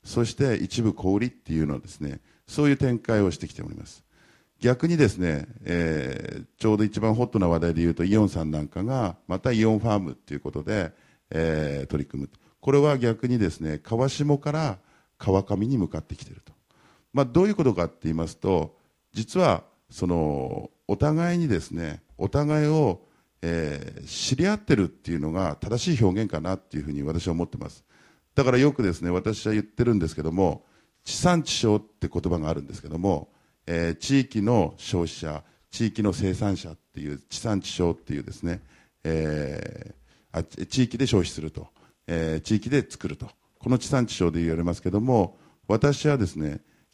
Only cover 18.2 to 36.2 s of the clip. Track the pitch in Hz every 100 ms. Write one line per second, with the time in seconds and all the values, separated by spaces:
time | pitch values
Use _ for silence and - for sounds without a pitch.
18.2 | 82 - 92 90 80 - _ _ _ 107
19.2 | 110 185 165 87 - _ _ - 90 85
20.2 | 76 71 65 - - _ - 101 147 156
21.2 | 175 175 160 90 - 85 80 78 _ -
22.2 | 98 143 147 151 151 156 131 87 _ _
23.2 | _ _ 85 85 76 73 - - - -
24.2 | - 135 185 208 - 123 87 - - 82
25.2 | 76 87 90 73 - 120 180 139 104 95
26.2 | 110 78 85 95 - 76 73 71 71 82
27.2 | 90 82 85 - - - _ _ _ _
28.2 | _ - 131 123 143 135 98 82 87 90
29.2 | 107 107 107 107 101 - 120 107 80 -
30.2 | 78 87 90 78 - _ _ _ - -
31.2 | 180 170 143 - 113 104 - _ 107 87
32.2 | 90 82 78 76 71 - 76 80 98 78
33.2 | - _ _ _ - 85 85 82 - 139
34.2 | 127 113 101 120 78 - - 90 82 -
35.2 | 78 76 - _ _ - 113 - 104 87